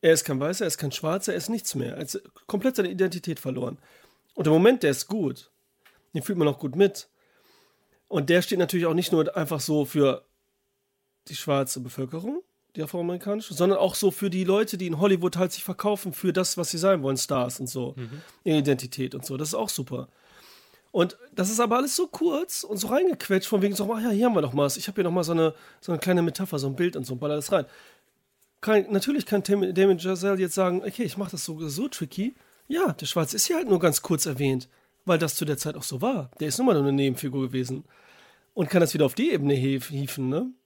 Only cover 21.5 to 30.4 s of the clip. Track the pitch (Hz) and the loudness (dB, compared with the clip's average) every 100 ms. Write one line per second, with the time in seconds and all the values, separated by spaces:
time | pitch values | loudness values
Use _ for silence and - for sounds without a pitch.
21.5 | 220 240 240 277 - 359 - 339 302 359 | 0 2 2 0 -2 -4 0 0 0 -4
22.5 | - - 208 208 262 370 311 - 190 - | -8 -6 -6 0 2 2 0 0 0 2
23.5 | 208 202 190 202 226 233 202 240 202 143 | 2 2 0 -2 -2 0 2 4 4 0
24.5 | 131 143 - - 202 175 180 160 165 160 | 2 0 0 -6 -2 0 2 0 2 2
25.5 | 160 - _ - 165 185 180 170 - 190 | 0 -20 _ -6 -4 2 2 2 -2 -4
26.5 | 147 135 135 175 170 131 127 147 147 143 | -4 -4 -2 -2 -2 -8 -6 -4 -4 0
27.5 | 190 135 - - _ _ _ _ _ _ | 0 0 -12 -20 _ _ _ _ _ _
28.5 | _ - 214 190 196 254 285 - 208 - | _ 2 2 4 0 2 -2 0 0 2
29.5 | 202 185 180 196 180 180 185 196 190 | 0 2 4 4 4 0 -2 0 0